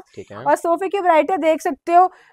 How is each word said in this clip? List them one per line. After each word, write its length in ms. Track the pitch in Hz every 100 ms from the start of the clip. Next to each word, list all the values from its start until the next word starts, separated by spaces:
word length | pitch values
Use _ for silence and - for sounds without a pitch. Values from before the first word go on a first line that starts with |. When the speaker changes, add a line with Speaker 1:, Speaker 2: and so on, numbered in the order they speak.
| - -
Speaker 1:
ठीक 160 | -
है। 60 | 202
Speaker 2:
और 180 | 254 311
सोफे 320 | 339 339 381
की 120 | 403
वैरायटी 380 | 359 320 294 381
देख 240 | 311 320
सकते 320 | 359 277 -
हो, 180 | 349 370 - _